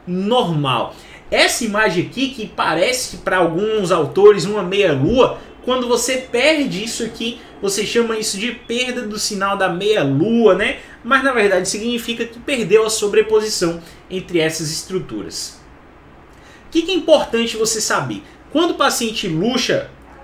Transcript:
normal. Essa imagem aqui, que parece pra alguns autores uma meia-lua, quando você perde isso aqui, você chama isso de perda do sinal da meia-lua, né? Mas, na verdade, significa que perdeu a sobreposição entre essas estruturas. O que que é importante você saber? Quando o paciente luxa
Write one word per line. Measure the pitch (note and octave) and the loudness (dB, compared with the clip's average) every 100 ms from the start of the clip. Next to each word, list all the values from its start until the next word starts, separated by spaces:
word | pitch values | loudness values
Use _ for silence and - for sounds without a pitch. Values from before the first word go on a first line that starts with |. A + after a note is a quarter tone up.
| - | -6
normal. | F3+ G3+ B3 F#3 D#3 C#3 A#2+ F#2 - - - - | -4 0 2 2 0 0 0 -2 -8 -20 -18 -4
Essa | A#3 F4+ - | 0 2 0
imagem | A3+ G#3 G#3+ F3 C3+ | -2 0 2 0 -2
aqui, | A#3+ C4 | -2 -4
que | - F#3+ | -4 -10
parece | - - D#3+ G#3+ B3+ - F3+ | -2 0 2 0 0 -6 -8
pra | F#3+ F#3 | -2 0
alguns | E3+ E3 G#3+ A3 F3+ | 2 0 0 0 2
autores | C#4 C#3 F#3 G#3 G3+ F3+ | 0 2 6 8 8 2
uma | G#3+ | -2
meia-lua, | F3 G3+ F#3+ C3+ D3+ B3+ - - - - | -2 2 2 4 2 4 2 0 -14 -10
quando | - B3+ A#3+ | -4 -2 0
você | A3+ C4+ C4 | 0 0 -4
perde | - A#3+ C#4+ D#4 A#3+ F3 | -2 0 2 2 -2 -4
isso | A#3 - | -6 -6
aqui, | A3+ - A3+ A#3 - - | -8 -6 -8 -8 -16 -6
você | G3+ G3 G3+ | -4 -2 0
chama | A#3 A3+ A3 | 0 0 -2
isso | G#3+ G3 | -4 -4
de | A#3 | -6
perda | - - A#3+ B3+ B3 | -8 -6 -4 -4 -4
do | G#3+ G#3 | -8 -6
sinal | - G3+ G3 G3 | -6 -4 -2 0
da | F#3 | -2
meia-lua, | E3+ G#3 G#3 C#3 C3+ G3+ A#3 G#3+ | 0 0 2 2 2 2 4 6
né? | F3+ A#3 - - - | 4 2 -4 -12 -12
Mas, | A#3 C4+ | -2 0
na | C4+ | 2
verdade, | B3 G3+ F#3 F3+ | 2 4 2 0
significa | G#3+ A#3 A#3 A#3 A3+ A3+ | -4 -4 -4 -4 -6 -6
que | - | -8
perdeu | - C4 F#3 A3 A3 | -4 -2 4 4 4
a | |
sobreposição | - G3+ G3 G#3+ G#3+ G#3+ - E3+ E3+ - - - | 0 2 2 4 2 0 -2 -2 -4 -12 -20 -10
entre | F#3 - F3 | -10 -2 0
essas | D#3 D#3+ D3+ | 0 -2 -6
estruturas. | - - F#3 C3+ G#2+ E2+ - - - - - - - - - - - - - - | -8 -6 -6 -6 -10 -10 -10 -12 -14 -20 -20 -20 -20 -20 -20 -20 -20 -20 -20 -4
O | |
que | E4 | -2
que | E4 | 0
é | F4+ | -2
importante | - F#3+ D3 A#3 A#3 A3 | 4 4 4 -2 -2 -2
você | A3 A3 | -2 -2
saber? | - G3+ C3 G2+ - - - | -2 -2 -2 -8 -12 -20 -4
Quando | D4 F4 | 0 0
o | - | 2
paciente | C4+ - A3+ G#3+ G3 | 0 0 -4 -4 -2
luxa | D#3+ A3 B3+ - D3 - - - - | 0 0 0 0 -2 -2 -14 -20 -20